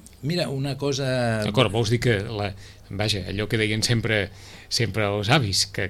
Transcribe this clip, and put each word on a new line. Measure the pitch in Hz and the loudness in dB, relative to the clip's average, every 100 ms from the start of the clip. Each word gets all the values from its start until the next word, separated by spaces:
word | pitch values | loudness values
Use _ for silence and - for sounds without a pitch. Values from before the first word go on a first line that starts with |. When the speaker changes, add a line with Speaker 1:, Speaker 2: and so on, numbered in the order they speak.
| - - | -18 -8
Speaker 1:
mira, | 135 180 131 | -4 -2 -2
una | 135 139 131 | -2 -4 -2
cosa | 143 135 131 127 120 110 | -2 -2 0 0 2 0
Speaker 2:
D'acord, | 107 117 107 | 0 2 2
vols | 107 107 | 2 2
dir | 117 | 2
que | 123 104 107 | 4 2 0
la, | 107 101 98 - - - | -4 -4 -6 -14 -20 -10
vaja, | 98 107 101 90 | -4 -2 -2 -2
allò | 98 104 | -4 -2
que | 113 | 0
deien | 107 107 | 2 0
sempre, | 107 117 104 107 92 - - - - | 2 2 2 0 0 -6 -18 -18 -6
sempre | - 113 98 104 | -2 0 0 0
els | 104 104 | 0 4
avis, | 151 104 95 - | 4 4 0 -2
que, | - | -4